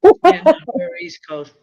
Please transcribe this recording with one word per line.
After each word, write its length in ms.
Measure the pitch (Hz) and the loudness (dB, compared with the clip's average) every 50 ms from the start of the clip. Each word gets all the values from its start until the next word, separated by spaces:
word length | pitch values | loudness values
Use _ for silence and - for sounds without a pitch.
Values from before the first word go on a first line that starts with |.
| - | 6
Yeah, 80 | 381 - - _ | 4 2 4 _
yeah, 180 | 349 - - - | 0 0 2 0
no, 80 | 302 294 - - - 233 | -2 -2 -2 -4 -12 -10
we're 220 | - 180 175 - | -10 -10 -10 -12
East 220 | - 175 170 - - _ | -14 -16 -18 -18 -20 _
Coast. 260 | _ 156 151 147 147 _ _ | _ -16 -16 -16 -18 _ _